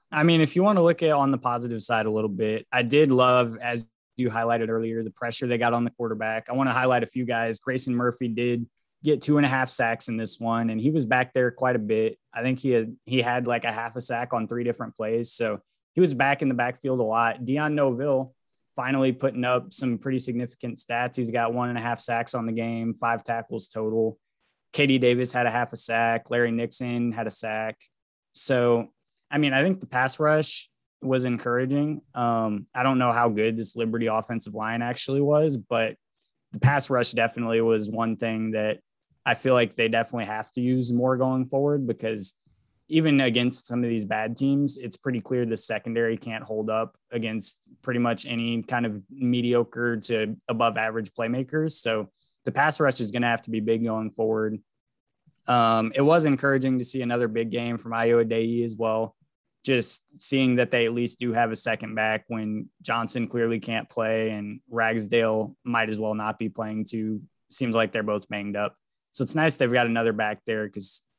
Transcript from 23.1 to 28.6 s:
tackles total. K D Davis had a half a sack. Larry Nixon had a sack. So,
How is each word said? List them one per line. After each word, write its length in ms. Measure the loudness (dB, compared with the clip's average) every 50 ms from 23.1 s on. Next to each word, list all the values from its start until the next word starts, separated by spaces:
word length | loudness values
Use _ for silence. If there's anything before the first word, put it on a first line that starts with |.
| -2 -2 -2
tackles 440 | -4 -4 -4 -6 -6 -8 -8 -8 -8
total. 500 | -8 -6 -4 -2 0 2 0 0 -2 _ _ _ _ _ _ _ _ _ _ _
K 160 | 0 2 4 4
D 100 | 4 6
Davis 360 | 6 4 4 4 2 0 0
had 120 | 0 0
a 60 | 2
half 220 | 2 0 -2 -2 -4
a 40 | -6
sack. 540 | -4 -2 0 2 2 2 0 0 0 2
Larry 200 | 2 2 4 2
Nixon 600 | 2 0 -2 -2 -4 -4 -4 -2 -2 0 0 0
had 160 | -2 -2 -4 -4
a 20 |
sack. 500 | -4 -4 -4 -2 -4 -4 -4 -4 -6 _ -14 -20 _ _ _ _ _ _ _ _ -6
So, 540 | -4 0 2 2 4